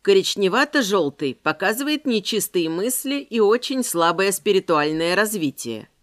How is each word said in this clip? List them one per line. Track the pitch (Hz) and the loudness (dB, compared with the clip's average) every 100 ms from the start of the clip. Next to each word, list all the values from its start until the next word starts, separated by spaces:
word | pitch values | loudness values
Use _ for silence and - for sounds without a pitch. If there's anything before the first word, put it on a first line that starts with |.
Коричневато-желтый | - 196 185 - 196 214 294 294 208 202 147 - 143 | 6 4 4 0 0 2 0 0 2 2 0 -2 -6
показывает | 127 - 151 190 220 277 302 285 | -4 -4 -2 -2 -2 -2 -2 0
нечистые | 226 190 220 - 185 160 | -2 -2 -4 -2 -2 -2
мысли | 165 220 254 269 277 | -2 -4 -4 -4 -6
и | 277 226 | -4 2
очень | 202 240 - 262 | 4 2 0 -4
слабое | 240 170 165 170 196 | -4 0 0 2 0
спиритуальное | 190 - 185 175 156 151 156 165 | 0 0 0 2 2 2 0 0
развитие. | 180 214 214 151 - 120 113 - _ | 0 0 -2 -4 -4 -10 -10 -12 _